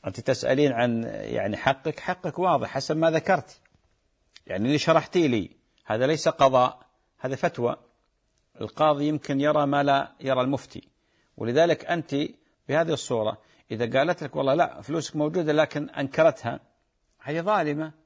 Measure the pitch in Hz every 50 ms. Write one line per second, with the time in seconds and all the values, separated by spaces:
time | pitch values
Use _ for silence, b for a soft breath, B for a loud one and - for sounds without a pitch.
0 | - - 98 - 113 - 131 - - 123 131 135 147 139 123 113 123 120 117 117
1 | 113 - 53 - - - 120 113 98 101 104 - - 131 135 - - 160 147 -
2 | - - 180 - - 170 143 - 180 185 165 135 117 95 - 139 135 - 156 156
3 | 160 165 156 160 - - 190 160 - - - _ _ _ _ _ _ _ _ _
4 | _ _ _ _ _ _ _ - _ - 85 95 104 127 147 147 - 170 160 165
5 | - - - 180 170 139 120 110 87 - _ _ _ _ _ _ _ - 107 113
6 | 127 139 156 151 - 160 - - 143 135 131 127 123 131 - - - _ _ _
7 | _ _ _ _ - 131 135 123 - 170 - - 120 120 - - _ _ _ _
8 | _ _ _ _ _ _ _ _ _ _ _ - - 107 _ - 151 156 147 143
9 | 147 147 151 143 - - 143 135 139 151 151 151 143 139 143 143 143 143 139 139
10 | 139 - - _ - 135 131 127 127 131 143 131 - - - - - _ _ _
11 | _ _ _ _ _ _ _ - 110 117 120 147 170 175 156 - - - 175 170
12 | 151 - 139 139 151 - - _ _ _ _ _ _ - 135 156 170 165 160 127
13 | - - 127 113 107 107 107 - b b b b b b - 110 120 117 120 131
14 | 143 170 175 - 160 139 - 156 139 135 135 165 170 - - 71 - - 151 165
15 | 147 - - 151 147 151 160 185 170 151 147 151 156 - - 151 147 - - -
16 | 143 135 - - 160 165 135 - - 117 131 143 _ _ _ _ _ _ _ _
17 | _ _ _ _ - 139 151 165 170 196 214 196 160 151 147 147 160 156 151 _
18 | _